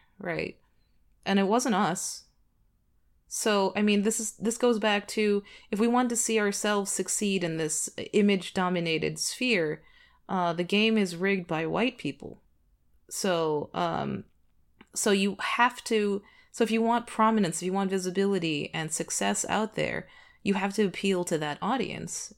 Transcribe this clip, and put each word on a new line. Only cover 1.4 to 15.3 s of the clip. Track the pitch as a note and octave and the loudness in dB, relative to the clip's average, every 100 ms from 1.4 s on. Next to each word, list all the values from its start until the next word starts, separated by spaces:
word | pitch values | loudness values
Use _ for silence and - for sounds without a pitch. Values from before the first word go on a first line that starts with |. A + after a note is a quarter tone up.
it | G3 | 2
wasn't | A#3 C4 | 2 2
us. | G#3 F3 F#3 - - - _ _ _ _ _ _ _ _ _ _ | 2 0 -2 -6 -10 -16 _ _ _ _ _ _ _ _ _ _
So, | - A3 G3+ F#3+ | -4 2 2 2
I | G3+ | 2
mean, | G#3 G#3 | 2 4
this | G3+ G#3+ | 2 0
is, | A3 - | -4 -4
this | A3 A#3 | -4 2
goes | B3 A3 | 2 4
back | G#3+ G3+ G3+ | 2 0 -2
to, | A3 G#3+ G3+ G3+ - - | 0 2 2 -2 -14 -6
if | G3+ | 0
we | A#3 | 2
want | B3 B3 | 4 2
to | A#3 | 0
see | - A3 | 0 2
ourselves | G3+ G3+ G#3 G#3 G3 | 2 0 0 0 0
succeed | - F#3 - G#3 F#3+ | -4 -2 -2 0 0
in | E3+ D#3+ | 0 -2
this | D#3 - - - - | -2 -2 -4 -8 0
image-dominated | G#3+ G3+ G3 - F#3+ F3+ F3+ E3+ D#3+ D#3 D#3 | 4 4 4 0 -2 0 0 0 0 -2 -2
sphere, | - - B3+ G3+ D#3 D#3 - _ _ _ - | -4 -2 0 2 0 -4 -12 _ _ _ -6
uh, | F#3+ F3 | -2 0
the | E3+ | 0
game | F3 G3+ A3 A3 | 0 2 4 4
is | F#3 E3+ | 2 0
rigged | G3 G3 F3 | 0 0 -2
by | D#3+ D#3+ | -4 -2
white | E3 B3 - | -2 -2 -4
people. | C#3+ - - - _ _ _ _ _ _ - | -8 -8 -12 -16 _ _ _ _ _ _ -12
So, | - G3 E3+ D#3+ D3 - | -4 0 0 0 -2 -4
um, | E3+ E3+ E3 C#3 - - _ _ _ _ - _ | -4 -2 -2 -4 -6 -10 _ _ _ _ -20 _
so | - A3 | -2 2
you | G3 G3 | 2 2